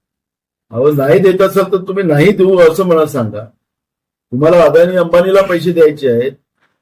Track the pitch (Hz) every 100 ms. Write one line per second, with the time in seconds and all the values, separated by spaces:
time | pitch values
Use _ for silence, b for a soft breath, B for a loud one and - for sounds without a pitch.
0 | _ _ _ _ _ _ _ 113 143 143
1 | 135 185 185 185 190 196 185 196 185 190
2 | 185 143 175 208 185 185 165 160 185 165
3 | 151 139 110 104 113 _ _ _ _ _
4 | _ _ - 123 156 175 151 156 175 185
5 | 170 175 190 196 190 175 160 165 156 147
6 | 135 117 131 139 _ _ _ _